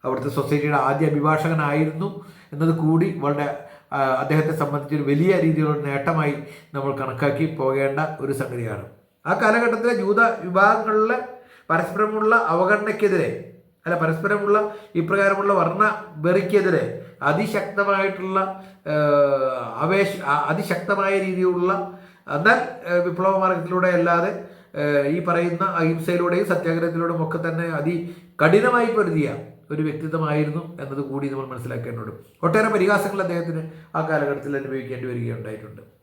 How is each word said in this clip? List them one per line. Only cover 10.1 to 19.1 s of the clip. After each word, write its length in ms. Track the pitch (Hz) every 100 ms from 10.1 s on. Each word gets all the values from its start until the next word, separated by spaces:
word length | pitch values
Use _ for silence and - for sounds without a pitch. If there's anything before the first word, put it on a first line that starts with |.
| 208 - - 180
വിഭാഗങ്ങളിലെ 720 | 180 202 220 220 214 220 247 - - - - _
പരസ്പരമുള്ള 640 | 165 175 202 214 214 214 233 156
അവഗണനയ്ക്കെതിരെ, 760 | 165 185 208 214 - 202 180 127 - - - _ _ -
അല്ല, 100 | 170
പരസ്പരമുള്ള 540 | 160 160 196 208 202 208 208 - - 165
ഇപ്രകാരമുള്ള 520 | 165 196 196 196 202 196
വർണ്ണ 240 | 165 185 214 - - 151 160
വെറിക്കെതിരെ 580 | 190 180 208 185 160 - - - - 139
അതിശക്തമായിട്ടുള്ള, 1120 | 165 220 208 196 202 202 196 196 190 185 190 190 - - - -
ഏഹ്, 560 | 151 147